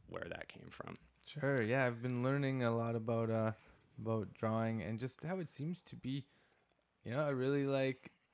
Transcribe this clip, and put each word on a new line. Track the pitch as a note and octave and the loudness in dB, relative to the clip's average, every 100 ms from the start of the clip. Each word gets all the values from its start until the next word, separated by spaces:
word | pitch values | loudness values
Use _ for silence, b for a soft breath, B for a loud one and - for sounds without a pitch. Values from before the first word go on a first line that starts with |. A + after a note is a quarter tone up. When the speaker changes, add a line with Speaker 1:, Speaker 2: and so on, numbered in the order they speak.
| - | -12
Speaker 1:
where | F2+ E2+ | -8 -8
that | E2 - | -8 -10
came | - - | -14 -14
from. | - - - - _ - | -12 -12 -14 -18 _ -14
Speaker 2:
Sure, | D3 C#3 C#3 | -4 0 2
yeah, | G#2+ C3 B2+ | 4 4 2
I've | A#2 | 0
been | B2 B2 | -2 0
learning | B2+ C#3 C3+ C3 | 2 2 2 2
a | A#2+ A#2 | 2 2
lot | A2+ A#2 | 2 0
about, | A2+ A#2 A2+ | 2 2 2
uh, | A2+ A2 G#2+ B B _ - | 4 2 0 B B _ -6
about | A2 A2+ F#2+ | 0 0 0
drawing | - A2 A2 A2+ A2+ | -2 0 2 2 0
and | F#2 A2+ | -2 -4
just | B2+ - | -4 -6
how | D#3 F#3+ | -6 -4
it | E3 | -6
seems | - D3 F3 | -6 -6 -6
to | - A#2+ | -10 -10
be, | B2+ C#3 - b b b b _ _ _ - | -4 -4 -6 b b b b _ _ _ -4
you | |
know, | B2+ D3+ | 0 0
a | |
really, | C3+ C3 C#3+ C#3 | 2 2 2 4
like, | C3+ C3+ C3 - - _ | 2 2 0 -8 -20 _